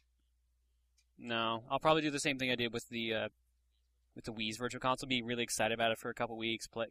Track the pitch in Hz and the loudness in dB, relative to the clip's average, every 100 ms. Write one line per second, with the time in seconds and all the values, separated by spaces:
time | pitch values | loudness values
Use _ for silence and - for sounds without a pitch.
0 | _ _ _ _ _ _ _ _ _ _ | _ _ _ _ _ _ _ _ _ _
1 | _ - 120 117 113 117 127 135 156 160 | _ -12 -4 0 0 0 0 2 6 6
2 | 151 139 151 131 127 123 120 117 - 117 | 4 0 0 0 0 2 0 -2 -6 -4
3 | 113 110 107 _ _ _ _ _ _ _ | -2 0 -2 _ _ _ _ _ _ _
4 | _ - - 110 110 110 123 127 131 127 | _ -12 -8 -4 -4 -2 -6 -2 0 0
5 | 135 123 113 120 117 - 107 113 113 113 | 0 -2 0 -2 -2 2 2 4 2 2
6 | 120 117 117 113 113 113 - 113 110 | -4 -4 -4 -2 -2 -2 -4 -4 -4